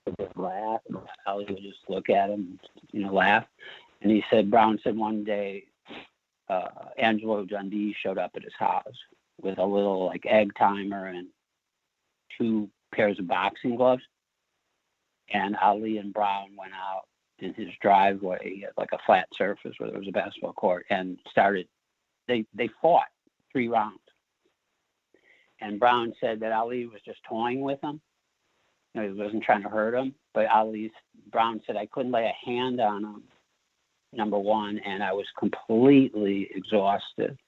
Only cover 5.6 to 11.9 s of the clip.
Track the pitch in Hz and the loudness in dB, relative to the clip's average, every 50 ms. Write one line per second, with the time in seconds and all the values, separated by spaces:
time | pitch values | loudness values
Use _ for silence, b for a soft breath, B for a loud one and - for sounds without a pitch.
5.6 | - _ _ _ _ B B B B B B _ _ _ _ _ _ - 95 92 | -14 _ _ _ _ B B B B B B _ _ _ _ _ _ -4 -4 -4
6.6 | 87 - - - - - - - 127 113 110 107 110 110 110 104 98 90 104 101 | -4 -6 -10 -14 -18 -12 -4 0 2 2 2 2 0 -2 -2 -2 -4 -6 -6 -8
7.6 | 98 98 98 104 104 104 101 - - 101 95 95 90 90 - - - - - - | -6 -6 -4 -4 -4 -4 -4 -4 -6 -4 -4 -4 -4 -6 -8 -12 -16 -14 -6 -2
8.6 | 110 92 92 98 - - 123 - - _ _ _ _ _ _ - - 95 95 92 | -2 0 0 -2 -4 -8 -14 -20 -20 _ _ _ _ _ _ -10 -8 -6 -2 -2
9.6 | 92 98 101 101 101 101 98 92 92 87 82 87 - - 110 107 107 101 - - | 0 0 2 2 2 2 0 0 -2 -2 -4 -4 0 4 4 4 4 4 2 2
10.6 | 120 101 101 101 98 101 101 98 95 95 90 90 90 90 _ _ _ _ _ _ | 2 2 2 0 -4 -6 -8 -8 -8 -8 -10 -12 -12 -14 _ _ _ _ _ _
11.6 | _ _ _ _ _ _ | _ _ _ _ _ _